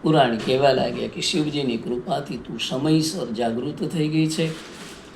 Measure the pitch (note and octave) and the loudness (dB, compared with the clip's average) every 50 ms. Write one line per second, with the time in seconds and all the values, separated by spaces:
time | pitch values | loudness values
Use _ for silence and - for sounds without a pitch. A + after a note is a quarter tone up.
0 | - - - D3+ C3+ A#2+ A2+ G#2+ G#2 C3 B2+ C3 C#3+ C#3 C3 A#2+ B2 B2 A#2+ A#2+ | 4 4 6 6 6 4 2 0 0 2 2 6 6 6 4 4 2 -2 -2 -4
1 | A2+ A2+ - - D#3+ - - E3+ D3+ D3+ C#3+ D3 C#3 B2 A2+ A2+ - - B2 B2 | -4 -6 -6 -4 -4 -2 0 0 0 0 -2 -2 -2 0 -2 -2 -2 -4 -4 -4
2 | - - C#3 C#3+ C#3+ - C3 A#2 - - B2 A2+ - - C3 C3 C#3+ D#3 D#3+ D#3+ | -2 -2 -4 -4 -4 -6 -8 -10 -8 -10 -8 -6 -6 -4 -4 0 2 4 4 4
3 | D#3 - - F3+ B2+ A#2 A2+ A2 A#2+ A2+ A2+ A#2+ C#3 D3 D3+ - G3 D#3+ - E3 | 4 2 -2 -4 -4 -4 -2 -2 0 0 0 -2 -4 -4 -4 -4 -6 -4 0 0
4 | D3+ D#3 D#3 D#3+ D#3+ D#3 D#3 - E3 D#3+ D#3+ - - - - - - - - - | 0 2 2 2 2 2 2 0 -2 -2 -2 -8 -12 -14 -16 -16 -16 -16 -16 -16
5 | - - - | -18 -20 -20